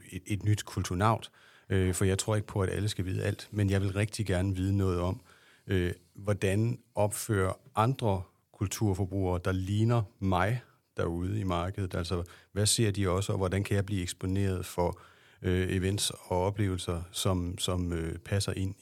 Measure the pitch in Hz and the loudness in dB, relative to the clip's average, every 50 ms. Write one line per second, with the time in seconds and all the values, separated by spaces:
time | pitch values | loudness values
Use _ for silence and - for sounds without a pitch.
0 | - - - 92 - - 104 90 85 107 104 101 - - - 98 90 - 92 87 | -10 -12 -12 -12 -4 -4 -4 0 2 2 2 2 0 -6 -4 -4 -2 -2 0 2
1 | 104 113 113 - - - _ - - - - - _ - 98 95 92 92 90 - | 2 2 2 0 -4 -14 _ -20 -20 -20 -20 -20 _ -2 0 2 2 2 2 2
2 | 101 95 95 95 - - 107 107 101 - - 104 95 90 87 90 101 107 - - | 2 2 2 2 0 0 0 0 -2 -2 -2 -2 0 0 0 -2 -2 -2 -2 -4
3 | 90 92 98 104 98 101 98 - - - - 104 101 98 98 98 98 101 92 101 | -4 -4 -4 -2 -2 -2 -4 -4 -10 -6 0 0 2 4 2 2 2 0 0 0
4 | 107 110 - - 107 95 95 90 95 98 95 90 92 98 98 101 95 95 87 87 | -2 -2 -2 -4 -2 0 2 2 2 0 0 0 2 2 2 4 4 4 2 2
5 | 87 90 95 127 - - - - - - - _ _ - 101 92 87 87 101 - | 2 0 -2 -4 -8 -20 -20 -20 -20 -20 -20 _ _ -2 0 2 2 0 -2 -6
6 | - _ _ - 101 101 101 98 - 95 95 104 113 117 120 - _ _ _ 101 | -14 _ _ -6 -2 -2 0 2 2 2 2 2 2 0 -2 -4 _ _ _ 0
7 | 104 104 - - - - 110 95 95 92 - - _ - _ 104 110 120 135 - | 0 0 0 -6 -2 0 2 2 2 0 -2 -6 _ -6 _ 2 2 2 2 0
8 | 120 107 95 92 92 - _ _ _ _ - - 107 92 - - 110 104 95 85 | 0 0 0 0 -2 -8 _ _ _ _ -4 -4 -4 -2 -2 0 0 0 2 0
9 | 101 87 98 98 95 90 90 87 - 98 92 95 95 92 104 104 110 117 120 120 | -2 -2 -2 0 0 0 0 0 0 -2 -2 -2 0 0 2 2 4 4 4 2
10 | 104 - _ _ 98 95 92 87 92 104 123 120 - - _ _ _ _ _ - | 0 -2 _ _ -2 0 2 2 2 2 0 -4 -6 -12 _ _ _ _ _ -4
11 | 95 87 85 87 87 92 104 110 101 92 87 85 85 92 98 - 98 87 - 90 | -2 -2 -2 -2 -2 -2 -2 -2 -2 0 0 0 0 -2 -2 -4 -6 -4 -2 -4
12 | 85 82 95 87 85 - - - - _ - 98 107 107 - - 117 104 95 101 | -2 -2 -2 -4 -4 -6 -12 -20 -20 _ -2 0 2 2 2 2 2 2 2 0
13 | 98 90 87 95 101 - 104 95 95 90 90 98 101 - 101 98 92 - 104 95 | 0 2 2 0 0 -2 0 0 0 0 2 0 0 0 0 0 0 0 -2 -2
14 | 87 87 - - - 92 95 98 101 98 95 92 - - - - 87 87 87 - | -2 -4 -6 -6 -4 -2 0 0 0 0 0 -2 -6 -6 -2 0 0 0 0 -4
15 | - - - - - - - _ 98 92 90 92 92 92 92 92 90 95 98 95 | -16 -20 -20 -20 -20 -20 -18 _ -2 0 2 2 0 0 0 0 0 0 0 0
16 | - - - - - - 92 90 90 98 101 - 104 95 92 87 - - 90 85 | -2 -4 -4 -8 -6 -2 0 0 0 0 0 0 0 0 0 -4 -4 -4 -4 -4
17 | 85 - - - - 101 92 90 87 90 92 - - - 90 90 90 87 85 82 | -6 -8 -8 -2 0 2 2 2 0 -4 -4 -4 -2 -2 0 0 0 -2 -2 -2
18 | 82 82 85 90 - - 101 98 - - 92 - 98 98 98 - | -2 -4 -6 -8 -6 -2 -2 0 0 -2 -2 -2 -2 -4 -4 -8